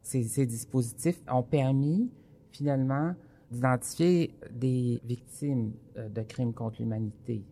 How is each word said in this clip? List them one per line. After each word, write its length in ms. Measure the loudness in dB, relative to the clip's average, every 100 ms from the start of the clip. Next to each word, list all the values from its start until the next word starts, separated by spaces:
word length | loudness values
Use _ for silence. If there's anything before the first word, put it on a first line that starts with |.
Ces, 220 | -2 -2
ces 220 | 0 0 0
dispositifs 760 | -2 -2 -2 -2 -2 -2 -2 0
ont 120 | 0
permis, 680 | 2 2 4 2 2 2 0 -6 -20 -20 -20
finalement, 640 | -4 0 2 2 0 -2 -4 -12 -20 -12
d'identifier 840 | 0 2 2 -2 2 4 6 2 -4 -14
des 480 | -2 0 2 2 -2 -4
victimes, 680 | -8 -8 -6 -2 0 -2 -6 -16 -12
euh, 140 | -8
de 120 | -6
crimes 300 | -6 -2 -2
contre 280 | -2 -6 -4
l'humanité. 640 | -4 -2 -4 -6 -6 -6 -8